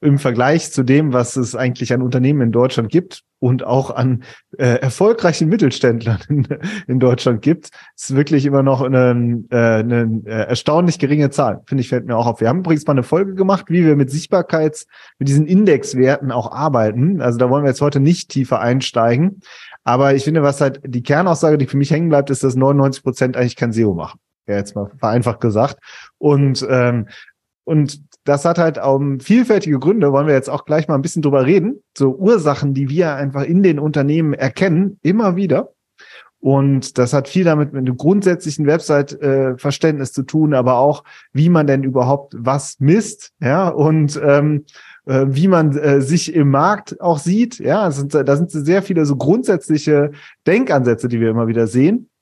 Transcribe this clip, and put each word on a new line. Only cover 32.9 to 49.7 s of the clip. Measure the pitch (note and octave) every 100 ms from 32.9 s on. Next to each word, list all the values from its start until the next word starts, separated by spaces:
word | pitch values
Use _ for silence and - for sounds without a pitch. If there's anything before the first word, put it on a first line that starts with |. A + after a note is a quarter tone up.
| D3+ E3+
einfach | C#3 C#3 C#3
in | C#3 E3+
den | G3 D3+
Unternehmen | D3+ D3+ C#3 D#3 D#3+
erkennen, | C#3 C3+ - F#3+ D#3+ G3 -
immer | D3 G3+ G#3+ F3
wieder. | G3 D3 B3 _ _ _ - - - _
Und | - C#3 C#3 C3+ - -
das | B2
hat | D3 C3+
viel | F#3
damit | F3 D3+ C#3+
mit | C#3 C3
einem | B2+
grundsätzlichen | D3+ G3+ G3 F3 - D3 D3
Website, | D#3+ D#3 C#3+ C#3+ C3+
äh, | C#3+ C3+ C3 B2
Verständnis | C#3+ C#3 E3 D3 C3
zu | -
tun, | C3 D#3 D3+
aber | C#3 B2+ B2+
auch, | C#3 D3 - - _
wie | C3+ D#3+
man | E3+ D3
denn | C3+
überhaupt | C3+ C3 B2+ C#3 - A#2
was | A#2 C#3 C#3+ -
misst, | C3+ F#3+ A3+ - - _
ja, | A#2+ D3+ F#3+
und, | - D3+ D#3 D3 D3
ähm, | D3 C#3+ D3+ D3 D3 - - -
äh, | - C3 C3+
wie | C3+ F#3+
man, | F3+ D#3 C#3+
äh, | D3 C#3
sich | C3+ E3+ -
im | D#3+ C#3+
Markt | C3+ E3 G#3 - -
auch | F3+ D#3
sieht. | E3+ G3 A#3+ -
Ja, | - F3 G3
es | C#3
sind, | C#3
da | D3+ C3+ C#3+
sind | E3+
sehr | D#3 C#3+ F#3
viele | F#3+ F3
so | D3 C#3
grundsätzliche | B2 G#3+ B3+ F#3 -